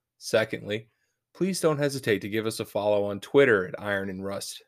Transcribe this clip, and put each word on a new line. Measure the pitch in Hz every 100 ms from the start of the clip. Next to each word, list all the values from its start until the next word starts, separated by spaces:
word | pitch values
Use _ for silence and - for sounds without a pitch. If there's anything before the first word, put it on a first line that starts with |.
| _ _
Secondly, | - - - 85 101 110 - _ _ _ _
please | - 185 180
don't | 165 143
hesitate | 143 135 113 98
to | 104
give | 110 110
us | 113
a |
follow | 104 104 104 104 101
on | 101
Twitter | - 139 131 101 90
at | -
Iron | 104 98 98
and | 95
Rust. | 98 98 - -